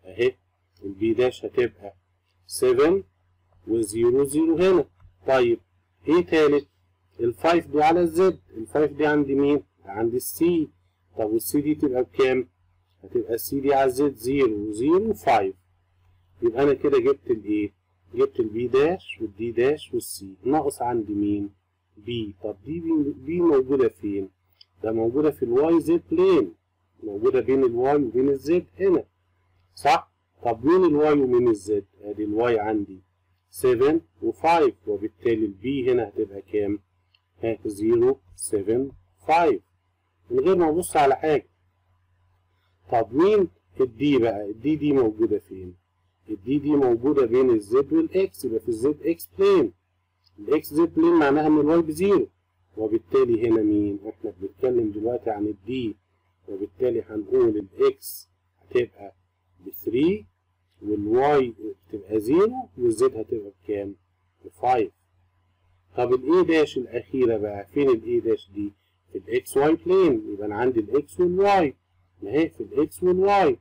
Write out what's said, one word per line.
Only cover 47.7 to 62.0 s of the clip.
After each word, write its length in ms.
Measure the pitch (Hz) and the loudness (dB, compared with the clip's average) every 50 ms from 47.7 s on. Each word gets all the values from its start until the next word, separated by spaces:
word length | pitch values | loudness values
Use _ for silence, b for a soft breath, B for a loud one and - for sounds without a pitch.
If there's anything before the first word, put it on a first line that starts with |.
| 113 135 143 143 | 0 0 0 2
والاكس، 520 | 156 165 160 160 - 185 196 185 _ - - | 0 0 0 0 -2 -2 -2 -2 _ -10 -8
يبقى 160 | 123 110 110 | -6 -6 -6
في 80 | - - | -4 -6
الزد 280 | 117 110 117 147 147 147 | -6 -2 -2 -4 -4 -4
اكس 260 | - 156 170 - - _ _ - | -4 -6 -6 -6 -8 _ _ 0
بلين. 340 | 196 202 196 180 135 - _ _ _ _ _ _ _ _ _ _ _ _ _ - | 2 4 4 4 2 0 _ _ _ _ _ _ _ _ _ _ _ _ _ -16
الاكس 360 | 104 104 143 156 147 - 147 | -4 -2 -2 -2 -2 -4 0
زد 200 | 156 170 165 156 | 0 0 0 2
بلين 180 | 160 165 170 175 | 2 4 4 4
معناها 320 | 165 147 139 143 156 156 | 4 4 4 2 2 2
ان 140 | 156 156 151 | 2 4 4
الواي 220 | 147 147 165 170 | 4 4 2 2
بزيرو، 460 | 170 156 151 156 185 202 202 160 113 - _ _ _ _ _ _ _ _ _ | 2 0 -2 -2 2 4 4 2 2 -2 _ _ _ _ _ _ _ _ _
وبالتالي 720 | 110 110 107 110 110 - _ - 135 131 120 117 107 117 117 | -6 -4 -2 -2 -2 -4 _ 2 2 4 4 2 0 2 2
هنا 140 | 113 110 | 2 2
مين؟ 360 | 107 107 104 104 104 104 98 101 - 90 | 2 2 2 2 0 0 -4 -6 -10 -14
احنا 240 | - _ - 110 98 90 | -14 _ -12 -12 -10 _
بنتكلم 500 | 95 98 - _ - 127 123 117 113 107 | -14 -14 -8 _ -2 0 0 0 0 -2
دلوقتي 380 | 101 107 104 117 123 117 - 113 | -4 -4 -4 -4 -4 -4 -4 -6
عن 160 | 107 104 104 | -6 -4 -4
الدي، 500 | 107 107 101 _ 107 127 131 120 110 76 _ _ _ _ _ _ _ _ _ _ - | -6 -6 _ _ -8 -8 -6 -6 -8 -10 _ _ _ _ _ _ _ _ _ _ -14
وبالتالي 540 | 101 95 101 - _ _ 127 123 117 113 | -10 -10 -10 -10 _ _ -4 -2 -2 -4
هنقول 460 | 104 - 110 107 101 - 123 131 123 113 107 104 101 95 _ - | -6 -8 -10 -10 -6 -2 0 2 2 2 0 -2 -8 -10 _ 0
الاكس 500 | - - - _ - - - - - _ _ _ _ _ _ _ | 0 0 0 _ -16 -18 -18 -18 -20 _ _ _ _ _ _ _
هتبقى 540 | _ _ - 123 120 110 _ - 101 98 _ _ _ _ _ _ _ _ _ _ 90 | _ _ -2 -2 -2 -2 _ -20 -20 -20 _ _ _ _ _ _ _ _ _ _ _
ب 40 | 95 | -20
three 540 | - - - 107 107 127 151 170 202 214 208 _ _ _ _ _ _ _ _ _ _ _ | -20 -12 -10 -4 -2 0 0 0 -2 -4 -8 _ _ _ _ _ _ _ _ _ _ _
والواي 720 | 101 104 104 104 101 104 113 123 135 147 147 143 131 120 110 - 107 107 101 _ _ _ | -8 -6 -6 -4 -2 0 0 2 2 4 4 2 2 0 -4 -10 -14 -14 -14 _ _ _
هتبقى 320 | - 104 | -14 -14